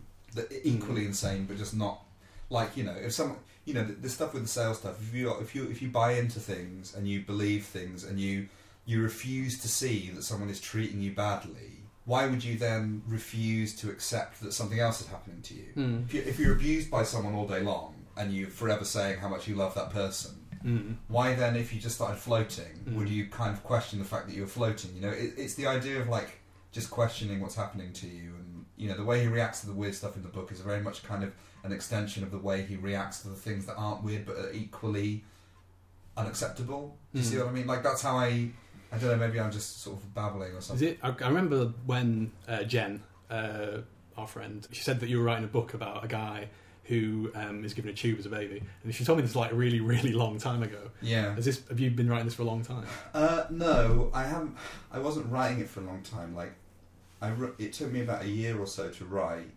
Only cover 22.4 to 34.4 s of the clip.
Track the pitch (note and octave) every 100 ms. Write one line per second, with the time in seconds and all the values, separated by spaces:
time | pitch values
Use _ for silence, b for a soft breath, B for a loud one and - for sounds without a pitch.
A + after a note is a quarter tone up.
22.4 | G#2+ - E2+ - - A2 G#2 G#2+ G2+ -
23.4 | G#2+ G#2 - A#2 - G2+ G2 F#2+ G2 G2
24.4 | G2 A#2 A2 G#2 F#2 F#2 G2+ - A#2+ -
25.4 | - - C3+ C3 C3+ C3+ A#2 A2+ - -
26.4 | - b b A2 - - A2+ - G#2+ G2
27.4 | F#2 G#2+ G2+ G2 F2+ - F2+ F2 E2+ F2
28.4 | F2+ E2+ - - G#2 F#2+ G#2+ A#2+ A#2 A#2
29.4 | A2+ - G2+ G2 G2+ - G2+ G2 F2 F#2+
30.4 | F2+ F#2 G2 G2+ G2+ - - G2+ G2 -
31.4 | B B G2 G2 - G#2+ G#2 A2 F#2+ G2
32.4 | G2 G2 G2 F#2+ G2 G2 G2 - G2+ F#2+
33.4 | A2 G2 F#2+ - G#2+ G#2 G#2+ G#2 F#2+ F#2+